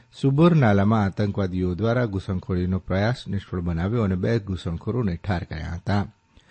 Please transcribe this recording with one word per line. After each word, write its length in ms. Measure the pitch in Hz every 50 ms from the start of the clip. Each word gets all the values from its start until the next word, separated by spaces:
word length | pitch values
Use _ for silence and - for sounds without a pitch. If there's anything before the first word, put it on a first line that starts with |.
| _ _ _ -
સુબોર 340 | - 139 135 143 165 175 170
નાલામાં 480 | 156 127 107 101 101 98 104 113 110 101
આતંકવાદીઓ 720 | 98 - - 107 101 95 101 98 92 90 92 92 90 90
દ્વારા 300 | 85 107 113 117 127 123
ઘૂસણખોરીનો 720 | 110 95 95 - - 95 90 - - 95 90 90 90 95 92
પ્રયાસ 480 | - - 92 95 101 113 123 - -
નિષ્ફળ 320 | - 101 95 - - - 92
બનાવ્યો 440 | 85 87 85 80 87 98 117 123 110
અને 120 | 95 92
બે 240 | 90 98 117 117 117
ઘૂસણખોરોને 760 | 101 95 92 87 - 92 82 82 - 151 131 123 120 98 85
ઠાર 280 | 82 - 101 - 92 87
કર્યા 300 | - - 78 76 80 82
હતા. 360 | 92 - - 98 101 95 - _ _ _ _ _ _ _ _